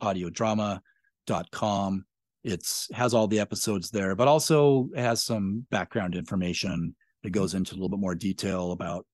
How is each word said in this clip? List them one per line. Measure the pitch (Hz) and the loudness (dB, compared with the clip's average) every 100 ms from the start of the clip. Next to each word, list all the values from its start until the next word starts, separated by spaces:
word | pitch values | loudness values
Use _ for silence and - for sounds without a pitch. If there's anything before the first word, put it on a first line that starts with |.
audio | 107 95 87 | -2 -2 -4
drama | 80 113 107 104 95 _ _ _ _ - | -2 0 2 0 -4 _ _ _ _ -4
dot | 104 - | -4 -4
com. | - 107 101 98 95 - _ _ _ | -2 0 0 0 -2 -6 _ _ _
It's, | - 90 - - - | -6 -4 -4 -6 -6
has | 120 123 | -2 2
all | 117 107 | 4 4
the | 107 | 2
episodes | 101 104 - 101 85 | 0 -2 -2 -2 -2
there, | 104 95 | -2 -2
but | 98 135 | 2 6
also | 156 - 151 143 135 127 | 6 6 6 6 6 2
has | - 123 117 | -2 0 0
some | - 110 98 107 131 | 0 0 0 -2 -2
background | 104 90 117 90 | -2 -2 -2 -2
information | 87 - 98 87 85 92 87 87 - _ _ | -4 -4 -2 0 -2 -2 -2 -4 -8 _ _
that | 110 | -4
goes | 101 92 | 0 0
into | 95 90 | 0 -4
a | 95 | -4
little | 92 | -4
bit | 101 | -2
more | 95 | -2
detail | 87 98 92 101 92 90 | -2 -2 -2 -2 -2 -2
about | 90 95 92 - | -4 -6 -8 -10